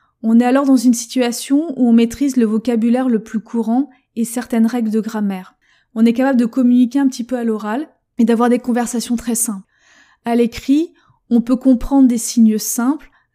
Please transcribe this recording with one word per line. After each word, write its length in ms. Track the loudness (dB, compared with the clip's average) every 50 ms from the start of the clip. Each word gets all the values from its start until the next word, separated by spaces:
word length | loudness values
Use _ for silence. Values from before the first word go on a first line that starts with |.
| _ _ _ _ -2
On 160 | 2 4 4
est 60 | 4
alors 200 | 4 2 2 4
dans 100 | 4 2
une 200 | 4 4 2 2
situation 840 | 0 -2 -6 -4 -2 -2 -2 -4 -6 -4 -2 -2 -2 -2 -4 -4 -2
où 80 | 2 4
on 60 | 4
maîtrise 440 | 4 4 2 0 -2 -4 -2 0 0
le 80 | 0
vocabulaire 640 | 0 -2 -2 -2 -2 -2 0 0 0 0 0 0 -2
le 140 | -2 -2
plus 180 | -4 -6 -10 -10
courant 520 | -10 -6 -6 -6 -4 -2 -2 -2 -2 -4 _ _ _ _ _
et 100 | -8 -6
certaines 400 | -6 -6 -8 -8 -4 0 0 0
règles 240 | 0 0 -2 -4 -2
de 100 | -2 -4
grammaire. 560 | -4 -4 -6 -6 -4 -4 -6 -8 -12 -16 _ _ _ _ _ _ _ _ _
On 120 | 2 2
est 80 | 2 2
capable 260 | 2 0 2 2 2
de 80 | 0 0
communiquer 520 | 0 0 2 4 4 4 4 2 2 0
un 80 | 0 0
petit 160 | 0 -4 -6
peu 140 | -8 -6 -4
à 60 | -4
l'oral 440 | -4 -4 -4 -6 -6 -6 -6 -8 -10 _ _ _ _ _ 0
et 80 | 2
d'avoir 240 | 2 2 2 2 2
des 100 | 0 0
conversations 560 | 0 -2 -2 -2 -2 -4 -6 -6 -4 -4 -6
très 200 | -4 -4 -4 -4
simples. 280 | -4 -4 -4 -6 -10 -14 _ _ _ _ _ _ _ _ _ _ _ _
À 100 | -2 0
l'écrit, 600 | 0 0 0 -2 -6 -2 0 0 0 0 -2 _ _ _ _ _ _ _ _
on 100 | 0 0
peut 160 | 2 0 -2
comprendre 520 | 0 2 2 2 2 0 0 2 4 4 4
des 100 | 2 0
signes 400 | -4 -4 0 2 2 2 2 0
simples. 540 | -4 -6 -6 -4 -2 -2 -4 -4 -8 -16 _ _ _ _ _